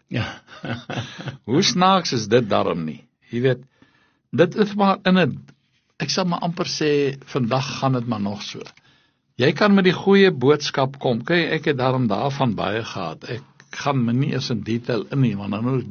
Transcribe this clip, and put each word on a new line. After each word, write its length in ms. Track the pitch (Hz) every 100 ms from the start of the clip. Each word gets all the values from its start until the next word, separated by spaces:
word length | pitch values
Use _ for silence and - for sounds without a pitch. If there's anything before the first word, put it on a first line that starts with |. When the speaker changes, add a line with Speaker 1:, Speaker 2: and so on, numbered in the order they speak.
| _
Speaker 1:
Ja. 180 | 123 101 - - -
Speaker 2:
<laughs> 880 | - 120 - - - - - - -
Hoe 140 | 139
snaaks 500 | - 180 185 190 170
is 140 | 123 101
dit 220 | 120 107
darm 360 | 104 98 87 78
nie? 160 | 71 - _ _
Jy 100 | 113
weet, 220 | 131 127 - _ _ _ _ _ _
dit 240 | 123 175 226
is 200 | 208 202
maar 240 | 196 190 185
in 120 | 185
'n, 220 | 151 - - _ _ _ _ -
ek 100 | 156
sal 160 | - 180
maar 200 | 175 170
amper 240 | 170 175
sê, 480 | - 151 143 139 - -
vandag 540 | 147 113 131 135 -
gaan 140 | 135
dit 140 | 127 120
maar 140 | 107
nog 220 | 101 101
so. 180 | - - - - _ _ _ _ _ -
Jy 140 | 127
kan 200 | - 208
met 100 | 196
die 140 | 185 -
goeie 280 | 190 196 190
boodskap 680 | 143 127 147 - - 135 -
kom. 240 | 139 113 -
Kyk, 260 | 170 160 156
ek 80 | 160
het 120 | 135
daarom 300 | 127 127 120
daarvan 460 | 98 139 135 127 95
baie 280 | 90 110
gehad. 400 | 110 110 82 78
Ek 180 | - 117 - _ _
gaan 320 | - 143 135
my 100 | 117 120
nie 160 | 147
eens 180 | 131 131
in 100 | 117 101
detail 380 | 117 123 117 -
in 100 | 139
nie, 100 | 123 101
want 160 | 101 101
dan 260 | 123 131 101